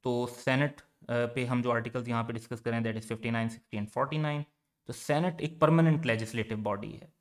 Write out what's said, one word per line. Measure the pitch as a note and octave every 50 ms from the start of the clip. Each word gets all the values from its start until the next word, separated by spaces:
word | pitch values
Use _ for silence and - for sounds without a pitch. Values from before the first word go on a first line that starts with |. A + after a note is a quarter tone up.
तो | - B2+ B2 A#2+ B2
सेनेट, | A#2+ A#2+ - - C3+ C3 C3 D3 C#3+ C#3+ -
अ, | - _ _ _ - -
पे | A#2 A#2+ A#2+ A#2 A#2+ C3 B2+
हम | A#2+ B2+ B2
जो | A#2+ B2
आर्टिकल्स | A#2 A#2 A#2 B2 A2+ B2+ A#2+ A#2+
यहाँ | A#2 A#2 A#2
पे | A#2
डिस्कस | A2+ A2+ - - A#2+ A2
करें, | - B2 A#2 A#2
that | A2+ A2+ G#2+
is | A2 G#2+
fifty-nine, | - A2+ A2 - A#2 A#2 A2+ A2+ A2+
sixty | A2+ - _ _ - G#2
and | G#2 G#2 - C3+
forty-nine। | C3+ C#3 D#3 D3+ D3+ D3+ D3 D3 D3 _ _ _ _ _ _ _ _
तो | -
सेनेट | - - - - D3 D3+ E3+ F#3 E3 -
एक | - D3+ - -
परमानेंट | D#3 D3+ D#3+ E3 D#3+ D#3+ D#3 D3+ D#3+
लेजिस्लेटिव | B2 A2+ A2 A2+ A2 - A#2 G#2+ - A2+ G#2+
बॉडी | G#2 G#2 G2+ G2+ G#2+ G#2+
है | G#2+ A2+ - - _ _